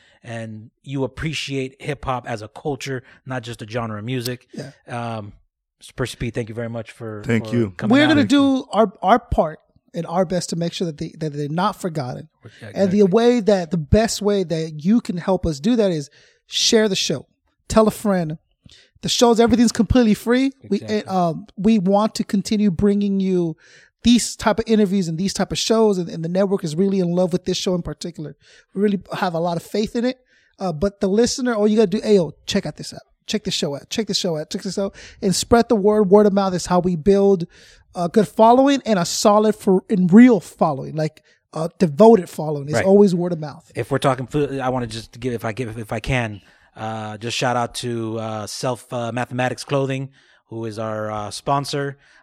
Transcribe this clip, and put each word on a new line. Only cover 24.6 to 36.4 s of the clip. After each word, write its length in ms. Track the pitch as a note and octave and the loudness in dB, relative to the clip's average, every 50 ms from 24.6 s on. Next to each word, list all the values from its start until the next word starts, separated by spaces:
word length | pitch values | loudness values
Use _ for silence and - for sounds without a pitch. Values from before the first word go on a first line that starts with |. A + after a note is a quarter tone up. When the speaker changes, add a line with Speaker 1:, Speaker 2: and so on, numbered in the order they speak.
Speaker 2:
of 40 | A3+ A3 | 0 2
interviews 400 | A3+ G#3+ G#3+ F3+ G3 G3+ F3+ D#3+ | 2 2 2 2 2 0 -2 -2
and 100 | E3 D#3 | -4 -4
these 160 | G3 F#3+ - | -4 -4 -4
type 160 | - F#3+ - | -4 -4 -4
of 80 | E3 - | -4 -4
shows, 400 | - - A3+ A3+ A3 G#3+ G3 F3+ | -2 0 2 4 4 2 2 0
and, 100 | E3+ E3 | -4 -6
and 160 | D3+ D#3+ D#3+ | -8 -8 -6
the 40 | E3 | -2
network 340 | F3 F#3 G#3 F#3 G3+ - | 0 0 0 0 -2 -4
is 140 | - D#3 D3+ | -4 -4 -2
really 240 | E3 G3 G3 G3 F#3+ | 0 0 0 0 0
in 100 | F3+ E3+ | 0 0
love 220 | F3 F3+ F#3 F3 | 0 0 0 0
with 120 | F3+ F3 - | -2 -4 -4
this 120 | F#3 F3+ | -4 -6
show 180 | - - G3 F3+ | -4 -2 -2 -2
in 80 | F3 | -2
particular. 540 | - D#3 D3 - - F3 - - D3+ C#3+ C#3+ _ _ _ - - _ _ | -4 -8 -10 -12 -12 -12 -12 -12 -14 -14 -16 _ _ _ -20 -20 _ _
We 80 | - F#3+ | -4 0
really 220 | G3+ G#3 G3 F#3 - - - - | 0 0 0 -2 -4 -8 -6 -4
have 160 | G3+ F#3 E3 | -4 -2 -2
a 60 | D#3+ | -2
lot 160 | E3+ F3 E3+ | -2 -2 -4
of 80 | E3+ - | -4 -6
faith 320 | - - G3+ A3 G3+ - | -4 -4 -4 -4 -2 -2
in 80 | A#3+ A#3 | -2 -2
it. 160 | B3+ C4 - _ _ _ _ _ _ _ - | -2 -4 -6 _ _ _ _ _ _ _ -8
Uh, 120 | G3 F#3 | -6 -6
but 280 | D#3 D3 G3 G3+ - _ | -4 -2 -4 -4 -2 _
the 80 | G#3+ F#3+ | -2 0
listener, 440 | G3 G#3+ B3 - - C#4 B3 B3 | 2 2 2 2 0 -2 -2 -2
all 140 | A#3 G#3 G#3 | 0 2 2
you 80 | A3 G#3+ A3+ | 4 4 4
gotta 100 | A3 F3+ | 4 2
do, 120 | F#3 A3 | 0 -2
"Ayo, 280 | - A3 G#3 F#3+ E3 C#3+ - _ _ | 2 4 4 4 4 0 -6 _ _
check 180 | - - G3+ - | -4 -2 -2 -2
out 120 | D#3 - | -4 -8
this 180 | - C#3+ - - | -12 -14 -16 -16
out. 60 | - - _ _ _ _ | -18 -20 _ _ _ _
Check 160 | - - G#3 | -6 -6 -6
this 120 | - G3 - | -4 -4 -4
show 200 | - F#3 D3+ C#3+ | -2 -4 -4 -4
out. 160 | C3+ - - | -8 -10 -6
Check 160 | - A#3 G#3+ | -6 -4 -4
this 120 | - F#3+ - | -2 -4 -2
show 180 | - F#3 D#3+ | -2 -2 -4
out. 140 | D3+ D#3 - | -4 -6 -6
Check 120 | - F#3+ | -8 -8
this 160 | - G3 E3+ G#3 | -6 -6 -4 -4
out." 160 | G3 G3 - - - - - - | -4 -4 -6 -10 -18 -20 -10 -2
And 140 | - F#3+ F3 | -2 0 0
spread 340 | - - - A#3+ A#3 A3+ - | 0 2 4 4 4 4 4
the 60 | B3 | 2
word. 340 | G#3 F#3 G#3 G#3+ G#3+ G#3+ F3+ | 2 2 4 4 4 4 6
Word 180 | G3 G#3+ G#3 | 6 6 6
of 60 | G#3 | 6
mouth 220 | G3 G3+ | 4 2